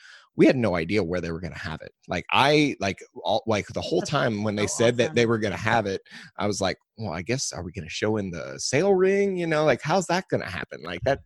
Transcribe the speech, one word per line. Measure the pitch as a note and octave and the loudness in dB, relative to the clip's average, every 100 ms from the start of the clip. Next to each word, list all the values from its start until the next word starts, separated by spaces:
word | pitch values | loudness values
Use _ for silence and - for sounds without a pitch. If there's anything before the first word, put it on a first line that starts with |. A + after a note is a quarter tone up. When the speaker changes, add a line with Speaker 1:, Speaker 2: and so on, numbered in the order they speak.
| - - - - | -20 -20 -10 4
Speaker 1:
We | F3 | 6
had | C3+ | 6
no | A2 F2 | 2 0
idea | E2 G#2 | 0 0
where | E2+ F2+ | 0 -2
they | E2+ | -4
were | E2 | -6
gonna | F2 D2 | -8 -8
have | D#2+ D#2 | -8 -10
it. | - - - | -12 -18 -6
Like, | F2+ - | -6 0
I, | G2+ C3+ D3+ D3 - | 2 4 4 2 0
like, | G2 F#2 - - | -2 -4 -10 -10
all, | E2+ G#2+ - | -2 -2 0
like, | G#2 F#2 | -2 -2
the | - | -6
whole | - E3+ | -2 -2
Speaker 2:
That's | G3 | 0
Speaker 1:
time | C#3+ C3+ G#2+ | 0 0 0
when | G#2+ G#2 | -2 0
they | G#2 | -2
Speaker 2:
so | - A#2 | 2 2
Speaker 1:
said | A#2+ | 4
that | A#2 | 2
they | A#2 | 2
Speaker 2:
awesome. | A2+ | 2
Speaker 1:
were | A#2 | 2
gonna | G#2+ F2 | 0 -2
have | A2 A#2 G2+ | 0 2 0
it, | F#2+ - - - - | -4 -8 -20 -18 -4
I | G2+ | -2
was | F#2+ | 0
like, | F#2+ - _ - | -2 -2 _ -10
"Well, | G#2+ | -8
I | D#2+ | -6
guess, | F2+ B2+ - | -4 -4 -4
are | - | -8
we | F2+ | -10
gonna | D#2+ D#2+ | -10 -10
show | - G#2+ A2 | -4 -2 -2
in | G2 | -4
the | E2+ C2 C#2 | -6 -10 -8
sale | - C3 G3 F#3+ | -2 0 4 4
ring? | F#3+ G3 G3+ F#3 | 4 2 0 0
You | E3+ | 0
know, | D#3 D#3 | 2 4
like, | A#2+ | 2
"How's | D3+ F#3 F3 | 2 0 2
that | F3 - | -2 0
gonna | B2 B1+ | -4 -4
happen?" | E2+ - C#2 | -8 -10 -10
Like, | D#2 F2 | -10 -4
that, | B2+ C#3 | 0 0